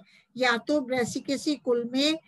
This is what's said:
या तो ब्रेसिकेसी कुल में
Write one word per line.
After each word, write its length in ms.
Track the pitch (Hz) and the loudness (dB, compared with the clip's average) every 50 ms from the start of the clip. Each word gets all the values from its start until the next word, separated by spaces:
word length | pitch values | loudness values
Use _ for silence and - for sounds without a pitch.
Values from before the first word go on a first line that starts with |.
| - _ _ _ _ _ - | -4 _ _ _ _ _ -4
या 200 | 240 254 - 349 330 | 0 2 2 2 0
तो 220 | - - 294 302 | 0 0 0 0
ब्रेसिकेसी 720 | 262 233 254 254 233 - - 277 - - 277 247 - 311 294 | 0 0 -2 -2 -2 -2 -4 -6 -4 -4 -4 -2 -2 -2 -4
कुल 280 | - - 262 240 240 240 240 247 | -2 -2 0 0 0 -2 -2 0
में 240 | 262 285 302 320 320 - | 2 2 2 0 -2 -6